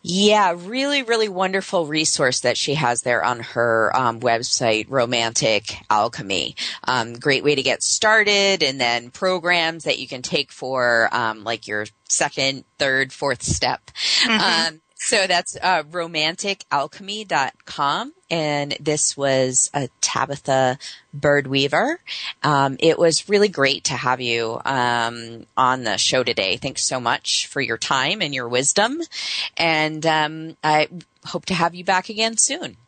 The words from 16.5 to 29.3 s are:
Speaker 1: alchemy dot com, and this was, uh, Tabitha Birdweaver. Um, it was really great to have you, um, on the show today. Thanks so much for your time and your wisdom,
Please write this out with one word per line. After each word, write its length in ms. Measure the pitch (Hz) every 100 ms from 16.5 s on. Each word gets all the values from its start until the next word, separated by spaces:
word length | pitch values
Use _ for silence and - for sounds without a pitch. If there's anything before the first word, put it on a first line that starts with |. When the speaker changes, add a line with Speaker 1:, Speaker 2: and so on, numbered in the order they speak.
| 196 -
Speaker 1:
alchemy 540 | 143 143 - 190 208
dot 280 | 208 160 135 _
com, 480 | - - 143 165 262 _ _
and 480 | 165 151 143 143 -
this 380 | 147 151 - -
was, 520 | 139 135 131 127 -
uh, 140 | 143 127 _
Tabitha 800 | - 120 131 139 - 131 131 131 - - _ 143
Birdweaver. 800 | 147 143 135 135 139 151 240 339 - - - -
Um, 360 | 147 143 135 135
it 180 | 165 151
was 300 | 170 160 -
really 220 | 202 208
great 340 | 165 135 143
to 100 | -
have 260 | 123 127 127
you, 400 | 123 117 113 117
um, 840 | - 135 123 120 117 117 113 117 - -
on 260 | 127 131
the 140 | 117 98
show 260 | - 131
today. 320 | 123 - 95
Thanks 280 | 87 135 -
so 160 | - 131
much 460 | 120 139 - - -
for 120 | 143
your 180 | 120 113
time 440 | - 135 139 214
and 120 | 156
your 140 | 131 120
wisdom, 540 | 123 139 - 226 311 330 - -